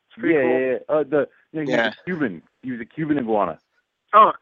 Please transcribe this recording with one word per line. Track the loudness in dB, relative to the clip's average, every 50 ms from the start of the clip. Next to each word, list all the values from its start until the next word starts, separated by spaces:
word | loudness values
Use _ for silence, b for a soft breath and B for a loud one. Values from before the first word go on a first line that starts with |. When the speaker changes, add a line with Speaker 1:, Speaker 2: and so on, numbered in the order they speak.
| _ _
Speaker 1:
It's | -14 -6
pretty | -2 0 2
Speaker 2:
Yeah, | 2
Speaker 1:
cool. | 2 2 2 0
Speaker 2:
yeah, | 0 -2
yeah. | -2 -4 -4 -2 -2
Uh, | -2 -2
the, | 0 -2 -2 -2 -2 _ _ _ _
you | -10 -8
know, | -6
he | -2
was | 0 0 0
Speaker 3:
Yeah. | -2 -4 -6
Speaker 2:
a | -10
Cuban. | -8 -6 -4 -4 -4 -6 -8 -16 _ _ _
He | -12 -12
was | -10 -10
a | -12
Cuban | -12 -8 -6 -4 -2 -2 -2
iguana. | -2 -2 0 0 0 -2 -4 -10 _ _ _ _ _ _ _ _ _ _ 6
Speaker 1:
Oh, | 6 6 6 4 -2